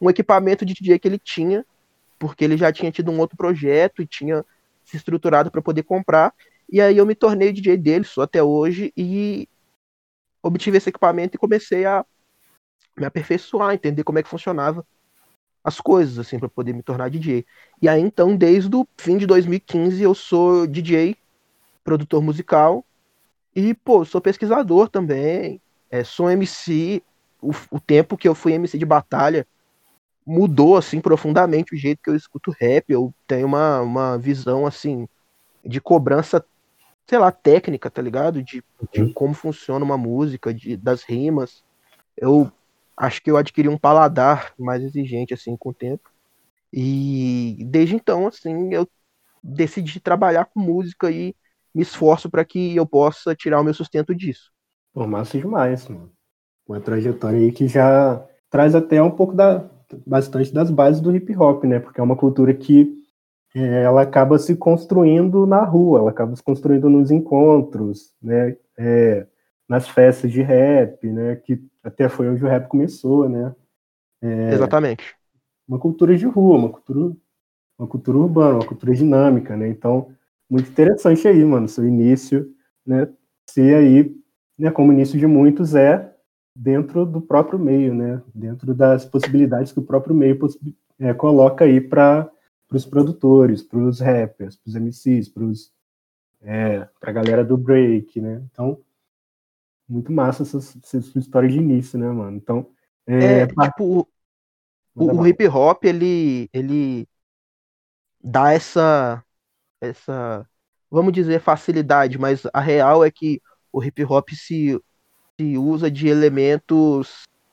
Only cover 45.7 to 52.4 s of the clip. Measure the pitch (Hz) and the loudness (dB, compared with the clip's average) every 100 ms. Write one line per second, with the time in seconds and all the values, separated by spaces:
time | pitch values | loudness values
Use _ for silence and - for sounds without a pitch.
45.7 | 120 123 143 _ _ _ _ _ _ _ | -12 -10 -12 _ _ _ _ _ _ _
46.7 | 131 131 135 139 135 127 123 117 101 123 | -6 -4 -4 -4 -4 -4 -4 -6 -8 -4
47.7 | 160 160 226 - 175 202 - - 165 185 | 0 0 -2 -2 -2 -4 -6 -10 -8 -4
48.7 | 170 180 _ _ _ _ _ - 139 160 | -4 -6 _ _ _ _ _ -10 -4 -4
49.7 | 202 156 175 - 180 190 165 180 214 180 | -4 -10 -8 -4 0 0 0 -2 -4 -4
50.7 | 170 175 - 170 165 180 - _ _ _ | -4 -6 -6 -6 -4 -8 -12 _ _ _
51.7 | 160 175 - 156 160 170 160 | -6 -6 0 2 2 0 -4